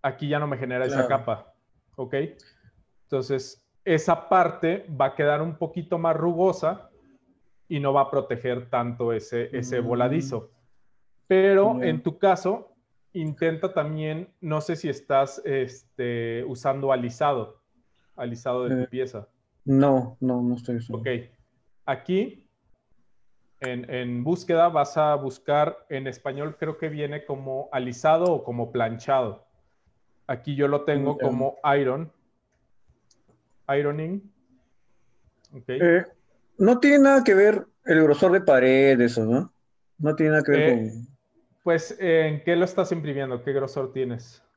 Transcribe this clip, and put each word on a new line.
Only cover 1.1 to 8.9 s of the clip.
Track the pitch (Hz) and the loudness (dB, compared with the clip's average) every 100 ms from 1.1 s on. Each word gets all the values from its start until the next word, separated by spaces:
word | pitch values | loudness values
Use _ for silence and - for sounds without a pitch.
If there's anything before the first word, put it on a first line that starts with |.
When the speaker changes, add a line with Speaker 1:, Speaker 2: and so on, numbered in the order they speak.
| 131 117 107 - _ _ _ _ - | 0 -2 -8 -8 _ _ _ _ -12
Speaker 1:
¿ok? | 123 139 156 - - _ _ _ _ _ | -6 -4 -6 -10 -20 _ _ _ _ _
Entonces, | _ 135 131 139 131 - _ _ | _ -6 -4 -6 -6 -20 _ _
esa | - 160 165 165 - | -2 0 2 -2 2
parte | 190 170 - 165 190 196 | 4 4 2 -2 -2 -8
va | 139 165 | -2 -2
a | |
quedar | - 147 147 | 0 0 0
un | 160 160 | -4 -6
poquito | 165 180 160 170 | -8 -8 -6 -2
más | 165 156 | 0 0
rugosa | 170 165 190 180 156 208 - _ _ _ _ _ _ _ _ | 0 2 0 2 -4 -4 -14 _ _ _ _ _ _ _ _
y | 151 | -4
no | 139 | 2
va | 139 | 2
a | 139 | 2
proteger | 143 131 120 127 123 120 | 0 -4 -6 -4 -6 -4
tanto | 127 120 | -4 -4